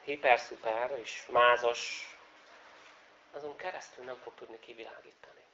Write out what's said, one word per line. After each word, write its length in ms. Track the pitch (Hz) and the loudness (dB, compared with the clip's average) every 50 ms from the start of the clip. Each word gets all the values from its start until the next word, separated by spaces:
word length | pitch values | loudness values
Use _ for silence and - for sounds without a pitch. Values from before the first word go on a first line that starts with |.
hiper-szuper 960 | - 143 143 143 - 135 120 - - - 120 110 - 113 110 113 123 127 113 120 | -6 -6 -6 0 6 6 6 6 4 -8 -12 -6 -4 -4 -2 -2 -2 -4 -4 -6
és 260 | 110 - - - - - | -8 -10 -12 -12 -12 2
mázas 760 | 127 120 120 120 120 113 123 117 120 - - - - - - - - - - - - - - - - - - - - - - - - - - - - _ _ _ - | 6 8 8 8 6 6 4 0 0 0 -6 -8 -8 -10 -12 -14 -16 -20 -20 -20 -20 -20 -20 -20 -20 -20 -20 -20 -20 -20 -20 -20 -20 -20 -20 -20 -20 _ _ _ -14
azon 200 | 147 147 147 143 | -12 -12 -10 -10
keresztül 500 | - 180 185 - 139 - - - - 123 | -8 -10 -10 -10 -10 -14 -16 -18 -16 -12
nem 120 | 127 127 | -12 -12
fog 160 | 120 - 117 - | -12 -12 -16 -16
tudni 260 | - 127 113 113 113 | -16 -18 -16 -16 -18
kivilágítani. 840 | - - 117 117 113 110 - - - - _ _ - - - - - _ | -18 -18 -16 -16 -16 -16 -16 -20 -20 -20 _ _ -20 -20 -20 -20 -20 _